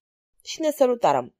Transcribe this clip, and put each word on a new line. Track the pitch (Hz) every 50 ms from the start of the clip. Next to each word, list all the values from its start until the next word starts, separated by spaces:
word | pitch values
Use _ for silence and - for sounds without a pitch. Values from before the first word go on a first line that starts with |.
| _ _ _ _ _ _ _ _
Și | - - - -
ne | 320 302
sărutarăm. | 285 - 277 247 247 233 - 156 143 131 123 117 _